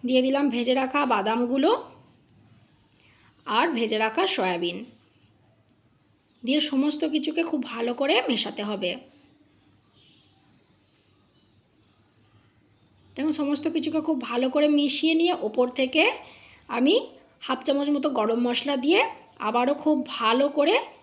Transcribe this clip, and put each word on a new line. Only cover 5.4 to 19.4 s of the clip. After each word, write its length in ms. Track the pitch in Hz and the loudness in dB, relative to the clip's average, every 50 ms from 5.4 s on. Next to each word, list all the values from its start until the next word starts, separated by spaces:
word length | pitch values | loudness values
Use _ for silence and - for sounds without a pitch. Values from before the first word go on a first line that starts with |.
| _ _ _ _ _ _ _ _ _ _ _ _ _ _ _ _ _ _ _ _ - | _ _ _ _ _ _ _ _ _ _ _ _ _ _ _ _ _ _ _ _ -4
দিয়ে 160 | 233 269 302 | -2 0 0
সমস্ত 400 | 294 - 277 262 277 294 294 - 330 302 277 | 0 0 0 0 0 0 0 -2 -4 -2 -2
কিছুকে 280 | 302 - 320 - 330 330 | -2 -4 -2 -4 -4 -4
খুব 180 | 330 - 285 233 | -2 -2 -6 -6
ভালো 280 | - 220 233 233 240 240 | -6 -6 -6 -4 -4 -2
করে 220 | - 277 277 330 453 - - | -2 0 2 2 0 2 0
মেশাতে 360 | 247 202 - 202 - - 208 | -2 -2 -2 -4 -6 -8 -6
হবে। 280 | 208 214 196 185 175 180 247 - - _ - _ _ _ _ _ _ _ _ _ _ _ _ _ _ _ - _ _ _ _ _ _ _ _ _ _ _ _ _ _ _ _ _ _ _ _ _ _ _ _ _ _ _ _ _ _ _ _ _ _ _ _ _ _ _ _ _ _ _ _ _ _ _ - _ _ _ _ _ _ _ _ _ _ _ _ _ _ - | -6 -6 -4 -4 -6 -6 -6 -12 -20 _ -20 _ _ _ _ _ _ _ _ _ _ _ _ _ _ _ -20 _ _ _ _ _ _ _ _ _ _ _ _ _ _ _ _ _ _ _ _ _ _ _ _ _ _ _ _ _ _ _ _ _ _ _ _ _ _ _ _ _ _ _ _ _ _ _ -20 _ _ _ _ _ _ _ _ _ _ _ _ _ _ -8
দেখুন, 180 | - 277 311 294 - | -4 -2 -2 0 0
সমস্ত 240 | 302 277 294 285 - 320 320 | 0 0 0 0 -2 -2 -2
কিছুকে 240 | 320 254 320 302 311 | -2 -2 -2 -2 -2
খুব 160 | 302 330 320 262 | 0 0 -2 -2
ভালো 260 | - - 240 247 254 254 | -2 -4 -2 -2 -2 0
করে 180 | 254 294 302 302 302 294 | 2 2 2 4 4 4
মিশিয়ে 360 | 285 285 262 - - 320 320 | 2 2 0 0 2 2 2
নিয়ে 180 | 320 339 349 359 - - 214 | 4 4 2 0 0 -2 -4
ওপর 200 | - - 247 254 - - | 0 0 0 0 2 -2
থেকে 240 | 262 254 - 311 339 466 - - - - - - - - - - _ _ | -2 0 2 2 2 2 2 -2 -12 -18 -20 -20 -20 -20 -20 -20 _ _
আমি 260 | - 240 247 277 381 480 - - - - - _ _ _ - | -2 2 2 4 4 2 0 -4 -16 -20 -20 _ _ _ -6
হাফ 140 | - 262 254 - | -6 -6 -4 0
চামচ 220 | 302 277 277 285 285 | -2 0 0 2 0
মতো 180 | 294 285 262 302 | 0 0 0 -2
গরম 300 | 269 240 214 220 226 240 240 247 | 0 0 0 0 0 0 0 0
মশলা 280 | 277 - - 277 285 269 240 | 0 -2 -2 -2 -4 -2 2
দিয়ে 140 | 285 339 415 - 440 - - - - _ | 2 4 4 2 0 -4 -12 -20 -20 _
আবারও 340 | - | -6